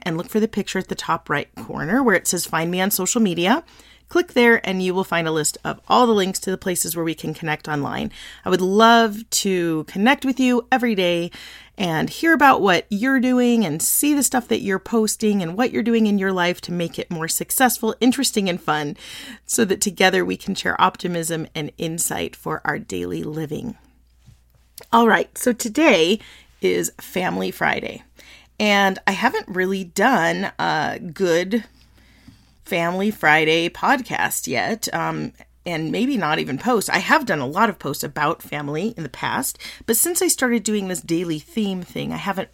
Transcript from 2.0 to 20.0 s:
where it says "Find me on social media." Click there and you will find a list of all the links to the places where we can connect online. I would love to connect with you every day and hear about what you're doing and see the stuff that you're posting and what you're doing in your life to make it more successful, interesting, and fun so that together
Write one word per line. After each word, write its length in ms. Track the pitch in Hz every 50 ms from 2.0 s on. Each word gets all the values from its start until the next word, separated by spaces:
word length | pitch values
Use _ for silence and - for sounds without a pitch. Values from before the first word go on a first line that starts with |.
where 140 | 285 240 190
it 140 | 170 - -
says 180 | - 175 -
"Find 240 | - - 160 165 170
me 100 | 175 185
on 120 | 185 196 -
social 280 | - 185 180 - 240
media." 440 | 226 196 170 170 170 185 233 320 339 _ - - - - - _ _ -
Click 260 | - 339 349 349 -
there 260 | - 240 233 233 226 - -
and 140 | 190 185 185
you 100 | 185 180
will 120 | 185 190
find 220 | - - 170 165
a 60 | 160 160
list 240 | 160 147 - - - -
of 160 | 156 - - _ -
all 180 | 190 220 247
the 60 | 233 226
links 260 | 208 185 185 185 -
to 120 | - -
the 80 | 185 185
places 360 | - 190 180 170 - 175 160
where 100 | 170 165
we 100 | 165 160
can 180 | - - 160 156
connect 340 | - - 160 151 156 -
online. 460 | - 151 147 139 120 101 131 147 - - - - - - - -
I 60 | 185
would 100 | 185 180
love 580 | 185 180 196 208 226 226 233 233 226 220 208 214 233 -
to 540 | - - - 202 190 180 170 170 160 156 151
connect 420 | - - 185 202 240 254 247 -
with 120 | 262 254 -
you 280 | 262 254 247 240 233 -
every 240 | - 254 240 240 220
day 360 | 190 185 175 175 170 170 175 - - - - - - - - _ -
and 320 | 208 175 220 247 240 -
hear 240 | - - - 330 330
about 260 | - 294 277 269 -
what 240 | 180 196 180 165 - -
you're 300 | 208 196 214 262 269 269
doing 440 | 226 254 254 247 247 240 240 233 214
and 160 | 170 139 165
see 320 | - - - - - 294 302
the 100 | 285 247
stuff 260 | - - 254 240 -
that 120 | 226 214
you're 180 | 247 196 190 190
posting 640 | - - - 226 220 208 - - - 214 208 202 180
and 140 | 165 170
what 160 | 190 254 - -
you're 100 | - 226
doing 240 | 233 233 226 220
in 120 | 214 208 202
your 120 | 190 196
life 300 | 190 180 175 175 180 - -
to 100 | - 175
make 260 | 175 170 170 - -
it 120 | - -
more 160 | 180 160 160
successful, 680 | 160 - - 175 - - - 262 247 - - - 214 - -
interesting, 500 | 220 254 247 - 269 - - 220 196 190
and 100 | 170 196
fun 380 | - - 151 151 151 147 - - - - - - - - - - _
so 180 | - - - 233
that 160 | 185 185 -
together 460 | - 214 170 -